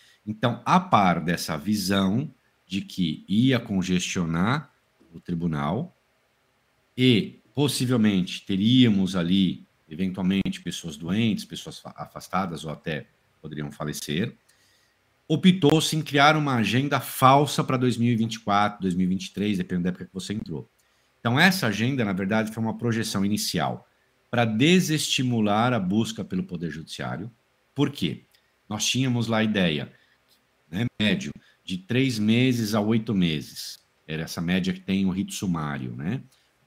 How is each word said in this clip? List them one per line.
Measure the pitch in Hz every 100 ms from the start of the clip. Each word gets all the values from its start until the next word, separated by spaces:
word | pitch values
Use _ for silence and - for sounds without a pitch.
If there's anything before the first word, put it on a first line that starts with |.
| _ _ 104
Então, | 107 120 117
a | 135 180
par | 185 110 92 85
dessa | 78 82 - 76
visão | 90 104 92 98 95 117 156 - _ _ -
de | 98
que | - - 82 - -
ia | 104 131 123
congestionar | - 98 90 90 - 95 82 82 104 151 - _ _ _ _
o | 85
tribunal | - 82 85 73 71 110 175 _ _ _ _ _ _ _ _ _ _ -
e | 127 107 - - _
possivelmente | 131 147 - 127 123 107 98 90 - -
teríamos | 95 110 127 120 98 92
ali, | 92 85 95 87 - - _ -
eventualmente, | 80 95 98 92 98 95 -
pessoas | 87 - 82 73
doentes, | 82 104 113 92
pessoas | - 82 - -
fa-, | - -
afastadas | 76 76 - 92 92 82
ou | 76
até | 76 82 71 - _ _ _
poderiam | 76 76 73
falecer, | - 76 73 - 73 131 - _ _ _ _ _ _ _ _ -
optou-se | 151 185 185 143 156 - 156
em |
criar | 151 143 147 156
uma | 147 120
agenda | 98 123 143 139
falsa | - - 131 143 143 -
pra | - 127
dois | 127 113
mil | 120
e | 113
vinte | 110 -
e |
quatro, | 104 101 104 -
dois | 95 90
mil | 92
e |
vinte | 92 -
e |
três, | 92 104 92
dependendo | 87 90
da | 90
época | 90 87
que |
você | 92 -
entrou. | 107 92 71 - _ _ _ _ _
Então, | 117 131
essa | 185 185 117
agenda, | 101 120 135 104
na |
verdade, | 92 98 110 107
foi | 113
uma | 110 110
projeção | 120 113 107 101 101
inicial | 104 - 90 65 62 - _ _ _ _
pra | 120 113
desestimular | 107 151 185 151 156 - - 127 117 104 107 123
a | 117
busca | 90 104 110 -
pelo | - 92
Poder | 90 85 82
Judiciário. | 80 - - 64 69 120 - _ _ _ 131
Por | 147
quê? | - 78 60 _ _ _ _ -
Nós | 107 -
tínhamos | 123 131 120 113
lá | 110
a |
ideia, | 110 104 87 73 65 - _ _ _ _ _ _ _
né, | 90 120 -
médio, | 107 92 73 - _ _
de | - 92
três | - 123 135 107
meses | 107 117 131 117 104
a | 110
oito | 107 117 113
meses. | 98 85 73 - - - - _ _ -
Era | 78
essa | 78 -
média | 85 92 90
que | 90
tem | - 95 95
o |
rito | 92 101
sumário, | - 98 82 73 67 62 60
né? | 80 131 - _ _ _